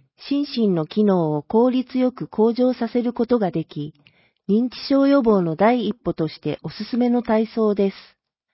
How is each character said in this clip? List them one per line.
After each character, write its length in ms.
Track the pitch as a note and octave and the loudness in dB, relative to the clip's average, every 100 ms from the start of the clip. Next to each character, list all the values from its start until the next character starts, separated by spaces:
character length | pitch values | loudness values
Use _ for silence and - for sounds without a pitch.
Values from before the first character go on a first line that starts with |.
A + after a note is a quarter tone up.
| _ _ - | _ _ -6
心 180 | C#4+ C#4+ - | -4 -4 -2
身 120 | G#3+ | 0
の 160 | E3+ D#3 | 0 -2
機 180 | - | 0
能 320 | G#3 F#3 D#3 D3+ | 2 2 0 -2
を 60 | |
効 280 | - A3 B3+ | 0 2 2
率 280 | B3 B3+ B3+ | 0 -2 -2
よ 120 | B3+ | -2
く 160 | B3+ D#3 | -2 -6
向 280 | - A3 | 0 0
上 200 | A#3 B3+ | 2 0
さ 140 | B3 A3+ | 0 -4
せ 140 | A#3+ | -2
る 100 | A#3 | -2
こ 140 | - A3+ | -2 0
と 120 | A#3+ | 0
が 120 | F#3+ | 0
で 140 | E3 | -4
き、 300 | D#3 - D3 - _ _ _ _ - | -6 -10 -12 -14 _ _ _ _ -2
認 220 | G#3 B3 | 0 0
知 60 | - - | -6 0
症 180 | C#4 C#4 | 2 4
予 140 | C#4 | 4
防 220 | A3+ G3+ | 4 2
の 140 | E3+ D3+ | 0 2
第 300 | G#3 B3 G#3 | 2 2 -2
一 80 | |
歩 200 | - - | -4 -6
と 120 | - D#3+ | -4 -6
し 140 | - | -6
て 180 | D3+ C#3+ | -8 -8
お 80 | E3 | -10
す 140 | - | -12
す 120 | G#3+ A#3 | -6 -2
め 120 | B3 | 0
の 140 | A#3+ | 0
体 240 | A#3+ A3 A3 | 0 -2 -2
操 280 | - A3 | -2 0
で 160 | G3+ G3 | 0 -2
す。 60 | - - _ _ _ _ | -4 -16 _ _ _ _